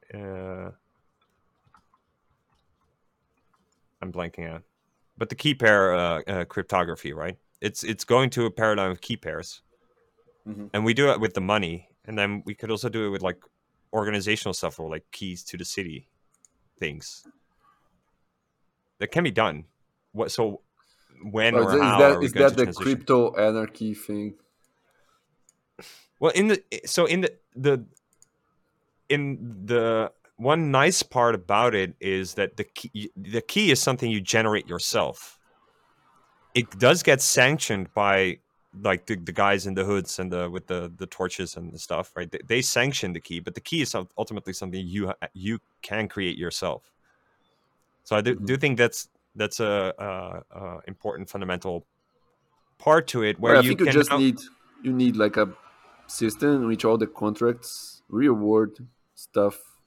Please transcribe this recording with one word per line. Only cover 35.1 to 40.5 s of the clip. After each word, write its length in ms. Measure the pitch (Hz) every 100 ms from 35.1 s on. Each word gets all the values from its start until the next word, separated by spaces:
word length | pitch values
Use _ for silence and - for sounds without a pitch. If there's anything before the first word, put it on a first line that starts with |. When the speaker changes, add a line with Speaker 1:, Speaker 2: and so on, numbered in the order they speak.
| - - _ _ _ _ _ _ _ _ _ _ _ _
Speaker 1:
It 240 | 123 117 95
does 240 | 123 175
get 180 | 170 135
sanctioned 720 | - - 127 151 - 104 92
by, 460 | - 101 98 95 85 _ _ _ 95
like, 240 | 101 92 -
the, 100 | 107
the 160 | 85
guys 360 | 90 101 101 98
in 60 |
the 100 | 95
hoods 360 | 95 101 87 -
and 120 | 92
the, 180 | 90 87